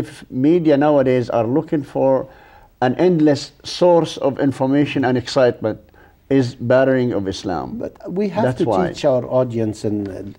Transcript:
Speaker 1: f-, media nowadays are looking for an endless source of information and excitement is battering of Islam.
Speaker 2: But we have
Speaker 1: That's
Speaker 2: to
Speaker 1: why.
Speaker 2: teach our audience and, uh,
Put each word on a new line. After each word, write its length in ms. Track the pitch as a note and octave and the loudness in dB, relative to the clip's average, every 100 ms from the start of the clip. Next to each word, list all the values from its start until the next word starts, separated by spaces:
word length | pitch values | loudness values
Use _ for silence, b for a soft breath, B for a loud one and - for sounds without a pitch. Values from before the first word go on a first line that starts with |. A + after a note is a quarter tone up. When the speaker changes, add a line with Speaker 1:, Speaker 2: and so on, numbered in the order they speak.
| - | -2
Speaker 1:
f-, 140 | - - | -8 -10
media 480 | B2+ C#3+ F3 D#3 C#3 | 0 2 4 4 4
nowadays 500 | D3 C#3+ C3 B2+ A#2 | 4 4 2 0 0
are 160 | A#2 A2 C#3 | -2 0 -2
looking 240 | D#3 D#3+ | -2 -6
for 440 | C3+ C#3 C3+ C3+ C3 B B B B _ | -4 -2 0 0 -2 B B B B _
an 100 | B2+ B2 F3+ | -2 2 2
endless 440 | E3+ D3+ C#3 - - | 4 2 2 -4 -16
source 500 | - - F3 E3+ D#3 - | -14 0 4 4 2 -2
of 220 | C#3+ B2+ | -4 0
information 640 | C#3 - C3 C#3 C#3+ D3 B2+ | -2 0 0 0 0 0 0
and 120 | B2+ | 0
excitement 640 | B2 C#3 B2 A#2+ A2 G#2+ _ b b b - | -2 2 2 2 -4 -6 _ b b b 0
is 240 | C3+ A#2+ B2+ A#2+ | 0 0 -4 0
battering 400 | B2+ C3+ C3 B2 | 2 4 2 0
of 140 | G2 F#2+ | -2 -4
Islam. 520 | F#2 G2+ E2 C2 - | -6 -6 -6 -6 -10
Speaker 2:
But 140 | - - - F3 | -10 -12 -10 -6
we 100 | G#3 | -4
have 140 | F3+ E3 | -2 -2
Speaker 1:
That's 120 | B2+ | 0
Speaker 2:
to 60 | C#3+ | 0
Speaker 1:
why. 240 | G2 D2 | 0 -2
Speaker 2:
teach 140 | - | -2
our 220 | D3+ B2+ B2+ | 0 0 0
audience 580 | B2+ B2 A#2 A2 G#2+ | -2 0 -2 -4 -4
and, 240 | A2 G#2 G2 | -4 -4 -6
uh, 140 | F#2+ G2+ | -10 -14